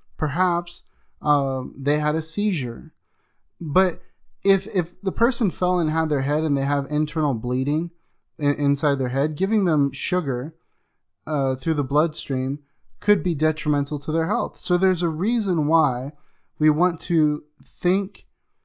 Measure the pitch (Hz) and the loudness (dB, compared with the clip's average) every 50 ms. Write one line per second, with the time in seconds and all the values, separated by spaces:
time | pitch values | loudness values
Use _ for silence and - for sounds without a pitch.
0 | - - - - 143 147 135 170 185 180 175 170 175 - - - - _ _ _ | -20 -18 -6 -4 -4 -2 0 0 0 2 0 0 -2 -6 -12 -16 -18 _ _ _
1 | _ - _ _ - 147 147 143 139 135 135 131 127 135 - - 139 139 147 151 | _ -20 _ _ 0 2 2 2 2 0 -2 -4 -6 -8 -10 -6 -2 -2 0 0
2 | 151 151 151 160 156 - - - 208 214 190 156 131 120 117 127 131 156 - _ | 0 0 -2 -2 -4 -4 -4 -2 0 0 0 -2 -4 -6 -8 -10 -14 -16 -20 _
3 | _ _ _ _ _ _ _ _ _ _ _ _ 170 156 143 180 190 185 165 - | _ _ _ _ _ _ _ _ _ _ _ _ -8 0 2 2 2 2 0 -4
4 | - - - _ - - - - - 196 196 190 196 - - 196 165 - - - | -10 -16 -20 _ -20 -20 -20 -2 2 2 2 2 2 -2 -2 -2 -2 -2 -8 -6
5 | - 196 - - 220 262 254 - 240 185 - - 185 180 185 180 170 156 156 160 | -6 -4 0 2 2 2 2 2 0 0 0 0 0 0 2 2 2 0 0 0
6 | 165 156 151 139 135 139 147 156 160 156 143 139 135 139 143 143 139 135 147 151 | 0 0 0 0 0 0 0 0 0 0 0 0 0 0 0 -2 -2 -2 -2 -2
7 | 156 147 - 160 156 147 131 113 110 120 123 131 131 139 147 156 170 170 - _ | -2 0 0 0 0 0 0 -2 -2 -2 -2 0 0 0 0 0 -2 -4 -8 _
8 | _ _ _ _ _ _ _ - 151 143 143 - 147 143 143 135 - 147 139 131 | _ _ _ _ _ _ _ -2 0 0 0 2 2 2 2 2 2 0 0 0
9 | 131 123 123 135 139 160 156 147 185 196 220 220 196 180 160 147 143 139 117 - | 0 -2 0 0 0 -2 -2 -2 -2 0 2 2 2 2 2 2 2 0 -2 -6
10 | - - - 180 170 143 127 123 127 160 - _ _ _ _ _ _ _ _ _ | -6 -2 -2 -2 -2 -2 -4 -4 -6 -8 -10 _ _ _ _ _ _ _ _ _
11 | _ _ _ _ _ - 156 147 135 135 131 131 - 165 160 147 143 123 135 147 | _ _ _ _ _ -6 -2 0 0 0 -2 -2 -2 0 0 0 0 2 2 2
12 | 160 170 147 - - - 135 131 131 131 139 147 - _ _ _ - - - - | 2 2 -2 -6 -6 -4 -4 -2 -2 -2 -4 -6 -8 _ _ _ -20 -20 -20 -4
13 | - - 208 175 156 180 170 143 151 156 156 - - 156 147 143 143 139 156 143 | 2 2 2 4 2 0 0 2 2 0 0 0 0 0 2 2 0 0 -4 -6
14 | - - 151 165 160 165 202 247 196 - - - - - 180 175 185 190 185 160 | -4 -2 -2 0 0 0 -2 -2 -4 -4 -8 -10 -2 0 0 2 4 2 2 2
15 | 175 170 160 156 175 220 240 240 208 196 180 165 151 147 160 165 156 135 123 123 | 0 -2 -2 -2 -2 0 0 0 0 0 0 0 2 4 4 4 4 4 0 -2
16 | 127 139 - - - - _ _ _ _ _ _ 151 156 151 151 170 180 170 160 | -4 -8 -10 -12 -20 -20 _ _ _ _ _ _ 2 2 4 4 2 0 0 -2
17 | - - 175 165 156 151 147 147 - _ _ _ - - - _ - 175 185 196 | -4 0 2 2 4 2 2 -2 -6 _ _ _ -20 -20 -14 _ 0 2 2 2
18 | 202 196 - - - _ _ _ _ _ _ _ _ | 0 -4 -8 -16 -20 _ _ _ _ _ _ _ _